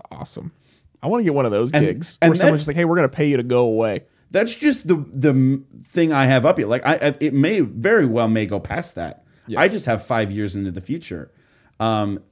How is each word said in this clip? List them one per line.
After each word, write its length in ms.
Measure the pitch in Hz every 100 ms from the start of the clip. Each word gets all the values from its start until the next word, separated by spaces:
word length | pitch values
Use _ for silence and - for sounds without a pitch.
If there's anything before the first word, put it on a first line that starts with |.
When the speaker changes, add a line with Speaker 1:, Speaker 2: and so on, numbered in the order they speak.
| -
Speaker 1:
awesome. 440 | - - - 170 _ _ _ _ _
I 40 | 143
wanna 160 | 240
get 100 | 185
one 120 | 143 123
of 60 |
those 220 | 101 120
Speaker 2:
And, 120 | 151 151
Speaker 1:
gigs 320 | 123 165 -
Speaker 2:
and 80 | 165
Speaker 1:
where 80 | 175
someone's 220 | 180 151
Speaker 2:
that's 20 |
Speaker 1:
just 60 | 151
like, 80 | 156
"Hey, 80 | 170
we're 100 | 175
gonna 140 | 135
pay 180 | - 151
you 80 | 135
to 80 |
go 220 | 123 123 120
away." 400 | 110 110 98 - _ _
Speaker 2:
That's 240 | 190 233 -
just 320 | 294 - 156
the, 160 | 160 139
the 220 | 135 147
m-, 340 | 135 131 135 - -
thing 300 | - 175 165
I 120 | 139 131
have 200 | 131 143
up 120 | -
here. 100 | 107
Like, 180 | 123 143
I, 80 | 160
I, 200 | 147 139
it 140 | 151
may 260 | 135 156 214
very 460 | 120 117 180 220 135
well 240 | 113 113
may 160 | 110 101
go 160 | 101
past 340 | - 120 170 -
that. 300 | 80 - _ _ -
Speaker 1:
Yes. 120 | 117
Speaker 2:
I 80 | 185
just 200 | 208 123
have 180 | 110 -
five 260 | 117 101
years 240 | 101 104 98
into 160 | 98
the 80 | 90
future. 540 | 110 165 - 82 65 _ _ _ _ -
Um, 440 | 113 110 104 98 _